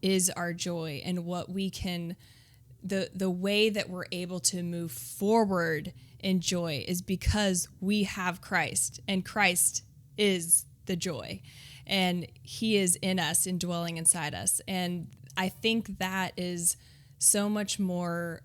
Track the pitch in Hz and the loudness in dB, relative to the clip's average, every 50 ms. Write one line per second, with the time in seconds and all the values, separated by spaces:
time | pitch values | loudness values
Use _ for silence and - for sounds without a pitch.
0 | - 190 190 190 185 185 - - 175 175 170 170 - 180 175 170 160 160 147 135 | 2 4 4 4 4 2 2 0 -4 -4 -4 -4 -4 -4 -4 -4 -4 -4 -6 -6
1 | - - 180 180 170 170 180 180 - - 180 196 196 190 185 - - 190 180 175 | -4 -2 -2 -2 -2 -4 -4 -4 -6 -6 -4 -2 -2 -2 -2 -4 -4 -4 -2 -2
2 | 170 170 180 - - - - - - _ - - - - - - - 185 196 190 | -4 -6 -8 -10 -14 -20 -20 -20 -20 _ -20 -20 -20 -20 -20 -14 -8 -2 -2 -2
3 | 185 - - 185 190 190 180 180 180 196 202 208 214 220 208 208 - - 185 180 | -2 -2 -2 -2 0 0 0 0 0 2 4 6 4 4 4 0 -4 -4 -6 -10
4 | 170 - - 175 180 175 185 180 - - - 180 175 170 170 170 170 165 - - | -8 -6 -6 -6 -6 -4 -6 0 0 0 0 0 -4 -2 -2 -4 -4 -6 -8 -10
5 | - - - - 196 202 220 233 226 202 196 180 170 165 160 147 151 180 - - | -12 -12 -8 -2 2 4 6 6 6 4 4 2 2 2 0 -2 -4 -6 -12 -14
6 | - - - - - 196 185 185 170 - 185 175 170 165 151 131 - - 180 175 | -20 -20 -20 -6 0 2 2 2 2 2 0 0 0 0 -2 -4 -2 -2 -4 -4
7 | 180 - 190 180 - - - 208 208 196 185 175 - - - - - 185 208 214 | -2 -4 -4 0 2 2 2 4 4 4 2 2 0 -4 -8 -4 0 2 2 2
8 | 202 190 - 202 185 180 175 185 - - 196 180 160 - - - - - - - | 2 0 0 -2 -2 -2 -2 -4 -8 -2 0 0 0 0 0 -2 -2 -2 -4 -10
9 | - - 196 190 180 - - 220 202 190 180 175 - - - - - - - - | -4 -2 -2 -2 -2 -2 0 2 4 4 4 4 2 2 0 -2 -8 -10 -20 -20
10 | - - - - 208 202 190 180 165 170 170 - - - - - - - 190 170 | -20 -18 -2 2 4 4 4 2 2 2 2 2 0 -4 -20 -20 -6 -4 -4 -2
11 | - 185 160 120 - 58 - 95 - - - - - - - - - - - 196 | -2 -4 -4 -6 -6 -8 -10 -12 -12 -16 -20 -20 -20 -20 -20 -20 -4 0 2 2
12 | 185 180 180 175 170 - - - - - - - 226 220 220 202 196 180 175 - | 4 4 2 0 -4 -6 -12 -18 -16 -14 -8 -2 0 4 4 4 4 4 2 2
13 | - 190 185 185 165 147 170 - - 190 185 175 175 175 175 170 170 170 170 165 | 2 0 0 2 0 2 2 0 0 0 0 -2 -2 -2 -2 -2 -2 -4 -4 0
14 | 165 - - 170 156 151 - 87 - 185 - - - - 190 185 180 175 180 175 | 2 2 2 2 0 -4 -4 -2 -2 -2 -2 -2 -2 -2 -2 -2 0 0 -2 -4
15 | 165 - - - - - - - 185 190 - - - 226 226 226 220 - 190 156 | -6 -8 -14 -18 -20 -8 -4 -2 -2 -2 -2 0 0 2 2 2 0 -4 -4 -2
16 | 190 185 185 190 185 175 - - 180 180 180 175 175 175 - - - - - - | 0 0 2 0 -2 -2 -2 -4 -4 -4 -4 0 0 0 -2 -2 -6 -20 -20 -20
17 | - - - - - - - 208 202 208 214 208 208 196 - - 202 185 180 175 | -20 -20 -10 0 2 4 4 4 4 2 0 -2 -2 -2 -2 -2 0 0 0 -2
18 | 175 175 170 170 170 170 165 - - | -2 -2 -2 -4 -4 -6 -8 -10 -14